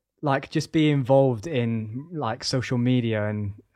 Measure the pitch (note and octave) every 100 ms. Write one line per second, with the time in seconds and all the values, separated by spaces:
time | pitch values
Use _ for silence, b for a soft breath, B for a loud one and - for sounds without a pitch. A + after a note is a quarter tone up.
0 | _ - D3 C3+ - D#3+ - D#3+ D3+ C#3+
1 | B2 C3+ C3+ A2+ E3 C3 A#2 A2+ A2 A#2+
2 | E3 D#3+ A#2 A#2+ - C3 - B2 B2 B2+
3 | A#2 G#2+ G#2+ G#2 G#2 G#2 -